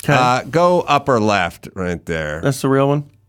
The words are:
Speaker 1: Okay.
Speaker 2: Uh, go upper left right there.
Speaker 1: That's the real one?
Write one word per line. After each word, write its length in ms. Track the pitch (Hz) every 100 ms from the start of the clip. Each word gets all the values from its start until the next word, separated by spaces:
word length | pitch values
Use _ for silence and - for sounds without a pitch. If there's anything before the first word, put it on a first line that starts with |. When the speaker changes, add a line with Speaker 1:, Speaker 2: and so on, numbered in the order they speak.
Speaker 1:
Okay. 100 | -
Speaker 2:
Uh, 300 | 139 123 127
go 380 | 131 147 175 180
upper 380 | - 143 143 120
left 500 | 107 101 87 - - 98
right 300 | 90 85 -
there. 360 | 82 76 76
Speaker 1:
That's 200 | 135 135
the 80 | 135
real 180 | 135 139
one? 220 | 143 143 _